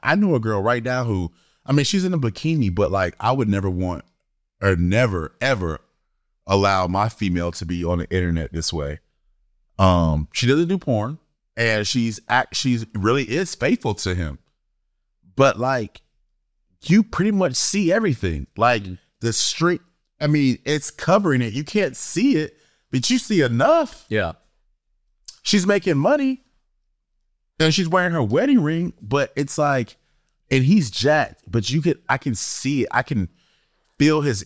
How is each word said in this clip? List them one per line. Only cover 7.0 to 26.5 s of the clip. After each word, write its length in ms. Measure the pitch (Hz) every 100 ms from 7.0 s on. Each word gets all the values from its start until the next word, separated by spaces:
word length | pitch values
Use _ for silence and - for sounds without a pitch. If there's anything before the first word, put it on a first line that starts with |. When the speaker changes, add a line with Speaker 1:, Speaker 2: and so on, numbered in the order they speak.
| 107
Speaker 1:
female 440 | - 101 87 87
to 120 | - 85
be 200 | 87 85
on 140 | 87
the 100 | -
internet 380 | 92 87 82 71
this 220 | 82 -
way. 260 | 82 71 73 _ _ _ _ _ _ _ -
Um, 480 | 95 87 82 78 78
she 140 | - 120
doesn't 200 | 143 170
do 100 | 190
porn, 400 | - 107 110 156 _ _ _ -
and 320 | 117 107 104
she's 320 | 127 113 107 -
act-, 280 | 123 - -
she's 300 | 131 120 113
really 300 | 104 101 135
is 320 | 110 135 190 -
faithful 380 | 135 240 123 104
to 200 | 95 90
him. 240 | 80 67 _ _ _ _ _ _ _ _ 92 92
But, 220 | 135 104
like, 420 | 127 131 104 - _ _ _ _ _ _ _ _
you 220 | - 196
pretty 280 | - - 202
much 220 | 202 175 127
see 380 | - 202 175
everything. 540 | 202 214 127 95 78 65 -
Like, 260 | 117 117
Speaker 2:
Mm-hmm. 100 | 98 90 _ _
Speaker 1:
the 100 | 117
street, 480 | 110 - - 170 180 - _ _ _
I 80 | 147
mean, 300 | 151 135 120 -
it's 240 | 147 -
covering 500 | - - 196 196 131
it. 120 | 117
You 100 | 113
can't 320 | 151 208 175 131
see 400 | - 165 269 196
it, 200 | 156 - _ _ _
but 180 | 131 127
you 80 | 254
see 240 | - 196
enough. 640 | 131 117 165 330 294 - -
Speaker 2:
Yeah. 240 | 107 87 - _ _ _ _ _ _ _ _ - -
Speaker 1:
She's 240 | - 208 180
making 320 | 202 196 143
money, 460 | 170 294 269 262 _